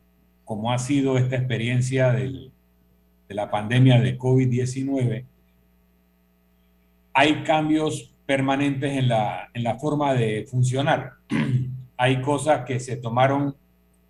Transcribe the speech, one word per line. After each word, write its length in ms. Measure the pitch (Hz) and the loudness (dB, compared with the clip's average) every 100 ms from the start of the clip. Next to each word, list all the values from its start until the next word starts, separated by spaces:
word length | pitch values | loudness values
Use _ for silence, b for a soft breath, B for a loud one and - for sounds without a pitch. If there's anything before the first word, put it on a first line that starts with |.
| _ _ _ _ - | _ _ _ _ -12
como 260 | 104 113 | -6 -2
ha 80 | 127 | -2
sido 400 | - 143 135 131 | 0 0 2 2
esta 160 | 127 127 | 2 0
experiencia 760 | - 110 120 123 127 131 127 | -2 -2 0 0 0 2 2
del, 400 | 110 95 - - _ _ _ _ _ _ _ - | 2 -2 -8 -16 _ _ _ _ _ _ _ -10
de 80 | 101 | -6
la 160 | 104 | -4
pandemia 500 | 104 107 127 131 120 | -4 0 6 6 6
de 160 | - - | 4 -2
covid 300 | 127 131 127 | 2 2 2
diecinueve, 800 | 123 127 135 135 135 117 110 - _ _ _ _ _ _ _ _ _ _ _ _ _ _ _ _ _ _ | 0 -2 -4 -4 -2 -2 -4 -10 _ _ _ _ _ _ _ _ _ _ _ _ _ _ _ _ _ _
hay 300 | 135 151 139 | 2 2 2
cambios 640 | 143 156 151 156 156 127 - _ - | 0 0 2 0 0 -4 -12 _ -2
permanentes 680 | 135 135 135 143 135 139 135 | 0 0 0 0 0 -2 0
en 120 | 127 | 0
la, 420 | 113 101 90 104 120 | 0 0 -6 -10 -6
en 80 | |
la 160 | 117 117 | -4 -4
forma 340 | 151 147 143 | -2 -2 0
de 320 | 123 110 107 104 | 0 0 -2 -4
funcionar. 680 | 127 127 131 156 135 - - - | -2 0 0 0 0 -4 -18 -6
<clears throat> 680 | - 143 127 - - - - | -4 0 -2 -4 -10 -14 -2
Hay 240 | 131 131 | 0 2
cosas 420 | 131 143 151 143 | 0 -2 2 0
que 160 | - 123 | 0 -6
se 160 | - 113 | -6 -8
tomaron 600 | 113 120 135 143 143 - _ _ _ _ | -4 2 2 2 -2 -6 _ _ _ _